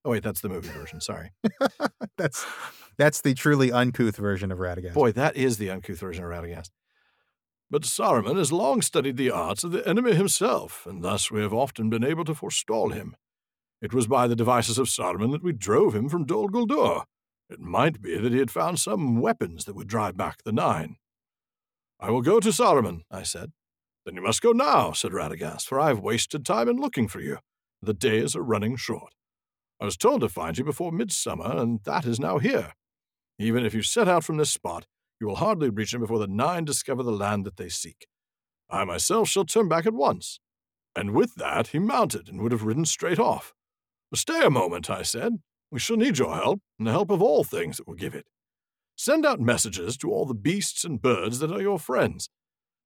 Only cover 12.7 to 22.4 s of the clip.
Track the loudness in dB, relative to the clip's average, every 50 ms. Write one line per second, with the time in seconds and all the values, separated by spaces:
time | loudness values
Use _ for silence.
12.7 | 0 0 0 0 -2 -4 -8 -12 -14 _ _ _ _ _ _ _ _ _ _ _
13.7 | _ -12 -6 -2 0 2 2 4 4 4 4 4 4 2 4 4 4 4 4 2
14.7 | 0 0 0 0 -2 -2 -2 -2 -2 0 0 0 0 -2 -2 -4 -4 -2 0 2
15.7 | 4 6 6 4 4 0 -2 -2 -2 -2 -2 0 0 0 0 0 0 0 0 0
16.7 | 2 2 2 2 2 0 -6 _ _ _ _ _ _ _ _ -20 -16 -14 -8 -2
17.7 | 2 2 2 2 2 -2 -6 -6 -4 -2 0 2 2 2 0 0 0 -2 -2 0
18.7 | 0 -2 -2 -2 -2 0 0 2 2 2 2 0 0 0 -4 -8 -8 -10 -12 -12
19.7 | -12 -12 -8 -4 -2 -2 -2 -2 -4 -4 -6 -6 -6 -8 -6 -2 0 0 2 2
20.7 | 0 0 -2 -8 -12 _ _ _ _ _ _ _ _ _ _ _ _ _ _ _
21.7 | _ _ _ _ _ -8 -2 0 0 2 4 4 4 6